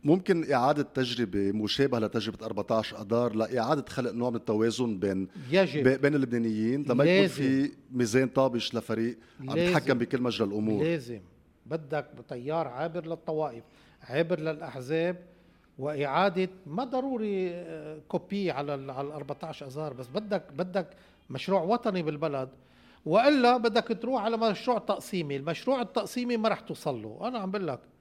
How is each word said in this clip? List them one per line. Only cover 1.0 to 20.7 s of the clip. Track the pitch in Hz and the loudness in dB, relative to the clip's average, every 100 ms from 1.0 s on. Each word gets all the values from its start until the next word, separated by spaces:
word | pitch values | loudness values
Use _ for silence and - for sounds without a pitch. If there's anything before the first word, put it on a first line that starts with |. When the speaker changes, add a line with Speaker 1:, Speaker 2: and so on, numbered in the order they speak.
| 123 120 110 101 98 | -2 0 0 0 0
Speaker 1:
مشابهة | 104 107 - 139 120 | 0 -2 2 2 2
لتجربة | 107 117 107 95 110 | 0 -2 -4 -6 -8
أربعتاش | 101 101 110 107 | -6 0 0 0
أدار | - 104 117 120 110 | -8 0 2 2 0
لإعادة | 110 123 113 147 - | 0 0 2 0 -2
خلق | - 123 | -4 -4
نوع | 110 120 | -2 -2
من | 117 | -2
التوازن | - 107 113 110 123 98 | -2 2 2 2 -2 0
بين، | 98 95 95 - 127 | 0 0 -4 -8 0
Speaker 2:
يجب. | 175 180 143 131 | 2 2 4 4
Speaker 1:
ب-، | 131 | 4
بين | 143 147 | 4 2
اللبنانيين، | 131 120 117 107 110 139 | 2 0 0 0 0 0
لما | 147 120 | 2 4
يكون | 147 185 | 6 6
Speaker 2:
لازم. | 196 139 | 4 2
Speaker 1:
في | 135 135 143 - - | 0 2 0 -4 -8
ميزان | 127 120 120 131 | 0 4 4 4
طابش | - 135 120 - 117 | 4 2 2 -2 -4
لفريق | - 110 113 120 - - | -2 -2 -2 -4 -16 -16
عم | 131 | -4
Speaker 2:
لازم. | 127 175 | 0 2
Speaker 1:
يتحكم | 170 131 123 | 2 2 0
بكل | 117 131 | 2 0
مجرى | 123 101 107 | 0 0 -2
الأمور؟ | 104 110 110 | 0 0 2
Speaker 2:
لازم. | 156 170 120 113 90 _ _ _ - | 2 -2 -6 -14 -14 _ _ _ -8
بدك | 160 147 151 - 120 120 | -8 -4 -6 -6 -16 -12
تيار | 127 127 160 151 | -10 -4 -2 -4
عابر | 123 165 165 160 | -4 -6 -6 -8
للطوائف، | 165 - 156 151 117 - - - _ | -10 -4 -2 -4 -6 -18 -20 -20 _
عابر | - 131 165 175 | -6 -2 0 0
للأحزاب، | 156 151 160 127 127 160 170 175 - - _ _ _ - | -4 -6 -8 -12 -4 -2 -2 -4 -12 -20 _ _ _ -10
وإعادة، | 139 151 139 143 196 180 185 185 - | -6 -2 0 2 2 2 -4 -4 -10
ما | 165 | -6
ضروري، | 262 254 269 247 214 196 185 | -4 -4 -2 -4 -2 -2 -4
آه، | 175 170 160 151 156 147 | -6 -10 -12 -12 -14 -6
كوبي | 180 180 202 185 | -6 -4 -2 -2
على | 131 143 143 | -2 -4 -6
ال-، | 135 | -6
على | 131 139 | -8 -8
الأربعتاش | 151 139 143 165 147 | -8 -10 -10 -10 -12
أذار، | 143 135 156 | -12 -8 -8
بس | 127 123 | -8 -6
بدك، | 156 214 196 - | -6 -2 -4 -4
بدك | 139 185 | -6 -4